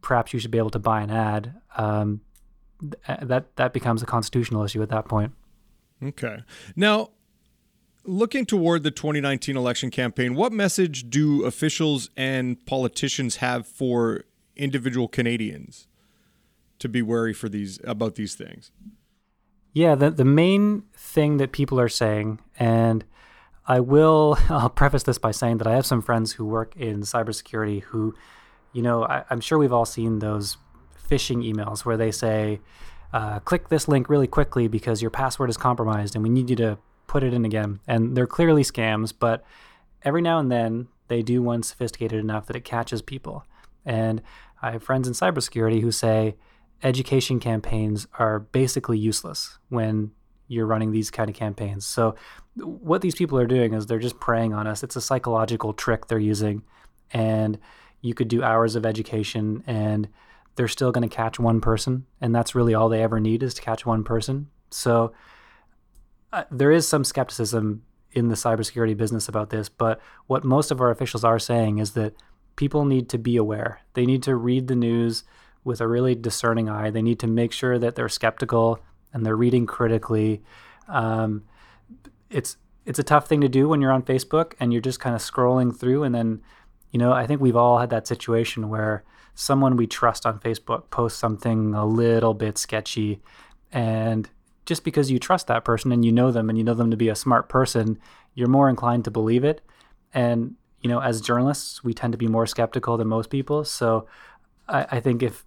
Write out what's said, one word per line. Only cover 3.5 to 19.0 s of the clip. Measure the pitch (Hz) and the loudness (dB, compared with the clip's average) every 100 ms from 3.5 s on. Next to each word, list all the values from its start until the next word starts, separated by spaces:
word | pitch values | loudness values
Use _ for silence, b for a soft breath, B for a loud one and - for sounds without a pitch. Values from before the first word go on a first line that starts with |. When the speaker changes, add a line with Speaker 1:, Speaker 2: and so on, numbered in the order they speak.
| - | -4
Speaker 1:
that | 127 | -2
becomes | 127 120 113 | -2 -2 -2
a | 120 | -2
constitutional | 120 113 127 117 113 | -4 -2 -2 -2 -2
issue | 101 110 | -2 -4
at | 107 | -2
that | 107 - | -4 -2
point. | 110 104 - _ _ _ _ _ _ | -2 -2 -6 _ _ _ _ _ _
Speaker 2:
Okay. | 135 - 120 107 117 B B - | -12 -8 -10 -10 -18 B B 0
Now, | 202 214 214 _ _ _ _ _ _ _ _ _ | 2 2 -2 _ _ _ _ _ _ _ _ _
looking | - 190 220 277 240 | -8 -2 0 -2 -2
toward | 208 170 170 | 0 2 2
the | 151 | 0
twenty | 131 156 151 | -4 -4 -2
nineteen | 139 135 - 135 | -2 -2 -4 -2
election | 123 120 135 | -2 -2 -4
campaign, | - 123 - 127 127 | -2 -4 -2 -2 0
what | 233 | -2
message | 220 202 - 180 135 120 | 0 -2 2 0 -2 -4
do | 127 151 143 | 0 2 2
officials | 127 - 156 - 156 143 - - | 0 -2 -4 0 -2 -2 -6 -6
and | 131 135 127 120 - | -4 -2 -4 -6 -6
politicians | 135 127 - 139 - 127 - | -2 -2 -2 -4 -2 -4 -2
have | 123 123 113 | -2 -4 -6
for | - 131 120 117 104 - _ _ | -6 -2 2 0 -2 -10 _ _
individual | - 143 135 123 123 117 | -6 -4 -2 -2 -2 -4
Canadians | - 117 117 107 73 - - _ _ _ _ _ _ _ _ _ _ | -2 -2 0 -4 -8 -16 -20 _ _ _ _ _ _ _ _ _ _
to | 131 | -4
be | 117 | -2
wary | 113 117 113 | 0 0 0
for | 104 113 | -4 -6
these, | 104 101 95 | -6 -8 -10
about | - 110 113 - | -10 -4 -4 -4
these | 104 | -8
things? | - - - - _ - - | -8 -16 -18 -20 _ -20 -20